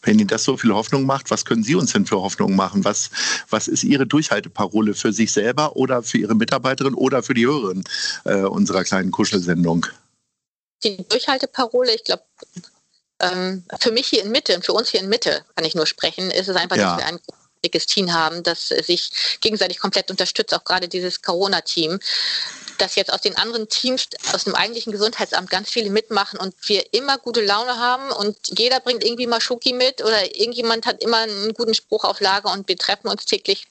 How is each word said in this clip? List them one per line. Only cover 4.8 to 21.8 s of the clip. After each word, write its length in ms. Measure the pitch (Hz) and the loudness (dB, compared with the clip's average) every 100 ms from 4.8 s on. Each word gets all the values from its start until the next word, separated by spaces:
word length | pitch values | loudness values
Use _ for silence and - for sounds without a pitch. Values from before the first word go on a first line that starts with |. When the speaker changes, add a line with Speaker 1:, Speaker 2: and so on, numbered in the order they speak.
| 107 98 | 2 2
Speaker 1:
für 180 | 117 | 0
sich 180 | 107 110 | 2 2
selber 440 | - 104 127 151 - | 2 2 2 0 2
oder 260 | 127 127 | 2 2
für 160 | 113 120 | 0 0
Ihre 160 | 101 | 4
Mitarbeiterin 640 | 113 117 135 123 131 139 135 | 4 4 2 0 0 0 2
oder 260 | 131 135 | 2 2
für 140 | - 117 | 0 2
die 100 | 117 | 4
Hörerin, 380 | 147 104 92 92 - - - | 2 0 -4 -6 -6 -6 -6
äh, 140 | - 98 | 0 2
unserer 460 | 98 - 98 90 | 2 2 2 2
kleinen 280 | 90 98 92 | 2 0 0
Kuschelsendung? 760 | - 107 101 87 85 85 85 - - _ _ _ _ _ _ _ _ | 0 2 2 2 2 4 2 -2 -8 _ _ _ _ _ _ _ _
Speaker 2:
Die 220 | 220 190 - | -4 -4 -2
Durchhalteparole, 840 | 240 - 269 - - 240 247 254 | -2 0 -2 -2 -2 0 2 2
ich 120 | 226 - | 0 -2
glaub, 200 | 180 _ _ - - - _ _ _ _ _ | -6 _ _ -20 -18 -20 _ _ _ _ _
ähm, 440 | 180 180 185 190 175 - | -2 0 -4 -4 -10 -2
für 120 | - | 0
mich 160 | 226 269 | 2 0
hier 160 | 247 | 0
in 80 | 196 | 2
Mitte 240 | 247 - 185 | -2 0 -2
und 100 | - | 0
für 80 | |
uns 160 | 190 247 | 0 0
hier 120 | - | -2
in 80 | 190 | 0
Mitte, 360 | 220 - 151 - - | 0 0 -2 -4 -4
kann 100 | 160 | -4
ich 100 | 170 | 0
nur 100 | 185 | -2
sprechen, 460 | - 170 165 185 | 0 -4 -2 -2
ist 160 | - 190 | -2 0
es 80 | 185 | -2
einfach, 220 | 175 185 | 0 2
Speaker 1:
Ja. 180 | 180 120 | 2 0
Speaker 2:
dass 20 | |
wir 80 | 143 | -2
ein 140 | 170 - - _ _ | -6 -14 -20 _ _
dickes 220 | 175 - - | -4 -2 0
Team 260 | - 185 | 0 2
haben, 300 | 170 160 165 | 2 0 0
das 280 | 170 165 - | -4 -2 -2
sich 420 | - 160 175 - - - - | -2 0 0 0 -4 -2 0
gegenseitig 360 | 220 214 180 - | 0 0 -2 -2
komplett 320 | 190 196 185 | -2 -2 -2
unterstützt, 420 | 190 - - 214 170 | -2 -2 0 -2 -2
auch 80 | |
gerade 240 | - 185 180 | 0 -2 -2
dieses 340 | 185 180 - | -4 -4 -6
Corona-Team, 800 | - 175 196 185 - - | -2 0 2 0 -2 -2